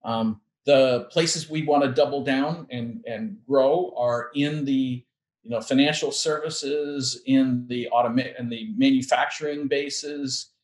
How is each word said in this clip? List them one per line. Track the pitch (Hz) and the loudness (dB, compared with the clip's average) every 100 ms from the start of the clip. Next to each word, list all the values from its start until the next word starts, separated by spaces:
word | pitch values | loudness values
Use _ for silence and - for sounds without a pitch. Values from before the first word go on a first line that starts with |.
Um, | 113 113 113 110 _ _ - | -4 -2 -2 -4 _ _ 4
the | 135 131 120 - | 6 6 2 0
places | 170 165 165 - | 0 0 -2 -4
we | 156 | -4
wanna | 151 143 139 | 2 4 4
double | 131 135 143 | 2 2 2
down | 131 135 147 170 135 | 0 0 0 -4 -8
and, | 123 117 113 - | -8 -8 -10 -10
and | 110 110 101 - | -8 -8 -10 0
grow | 139 135 165 180 - | 2 4 2 -2 -2
are | 120 120 117 | -2 -2 -4
in | 143 147 151 | -2 -2 -2
the, | 139 135 131 123 _ _ _ _ | 0 0 0 -4 _ _ _ _
you | 113 | -6
know, | 117 | -6
financial | - 135 147 156 147 | 0 2 4 2 -2
services, | - 165 151 156 156 139 147 147 143 123 120 131 | -2 -2 -2 -4 -6 -4 -4 -4 -4 -6 -6 2
in | 135 131 123 123 | 4 4 0 -2
the | 123 117 | -6 0
automa-, | 120 123 120 123 - | 2 2 0 -2 -8
in | 120 | -8
the | 117 110 107 | -8 -8 2
manufacturing | 135 131 127 131 143 - 151 147 139 | 4 4 2 0 0 -4 -6 -4 -2
bases | 143 143 - 147 147 135 127 - _ | -2 -2 -8 -8 -8 -6 -6 -10 _